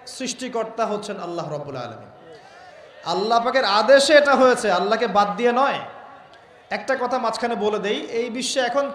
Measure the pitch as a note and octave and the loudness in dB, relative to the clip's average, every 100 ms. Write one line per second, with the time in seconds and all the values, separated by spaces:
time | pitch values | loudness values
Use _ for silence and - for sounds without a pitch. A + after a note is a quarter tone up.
0 | - - C4 - B3+ A#3 A3 - G#3+ G#3 | -18 -10 -10 -8 -6 -6 -6 -4 -4 -4
1 | G#3 F#3 F3 E3+ D#3+ D3 C#3+ C3 A#2 G#2+ | -6 -10 -8 -8 -8 -8 -8 -10 -12 -14
2 | - - - - - - - - - - | -20 -20 -20 -20 -20 -20 -20 -20 -20 -14
3 | - F3 G#3+ A#3 A#3+ B3+ G#3 G#3 A3 C#4 | -6 -4 2 2 2 0 2 2 6 6
4 | C#4 D4 C#4+ B3+ B3+ B3 G#3+ F3+ G3 A3 | 8 6 6 6 4 4 2 0 0 0
5 | A#3+ G3 G3+ F3+ A#3+ A#3+ C#4 E3 G#2+ - | 2 2 0 0 0 2 0 -2 -8 -16
6 | - - - - - - - G3+ A#3+ B3 | -20 -20 -20 -20 -20 -20 -10 -8 -4 -2
7 | B3 C4 A#3 A3 A#3 A3 G#3 G#3 G3 B3+ | -2 -2 -2 -2 -4 -2 -2 -2 -2 -4
8 | D#4+ A#3 A#3+ A#3 - C4+ B3 C#4 C#4 | -4 -6 -4 -6 -4 -2 0 0 -2